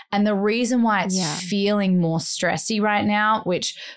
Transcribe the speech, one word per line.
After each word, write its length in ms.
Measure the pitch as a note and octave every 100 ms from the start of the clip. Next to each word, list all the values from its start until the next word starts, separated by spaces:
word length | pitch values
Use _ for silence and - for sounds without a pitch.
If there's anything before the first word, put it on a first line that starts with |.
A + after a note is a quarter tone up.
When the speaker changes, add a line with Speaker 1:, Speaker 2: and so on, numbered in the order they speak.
| -
Speaker 1:
And 120 | G3+
the 120 | G#3 G3+
reason 460 | G#3 A3+ A#3+ B3+
why 200 | A#3 G3+
it's 140 | F#3 F#3
Speaker 2:
Yeah. 180 | E3+
Speaker 1:
feeling 640 | D#3 F3+ G3+ G3+ G#3 F#3+ F3+
more 180 | E3 D#3+
stressy 600 | - - F3 D#3 - A3
right 240 | G#3+ G#3
now, 360 | G#3 G#3 G#3+ A3
which 340 | G3+ F3+ - - -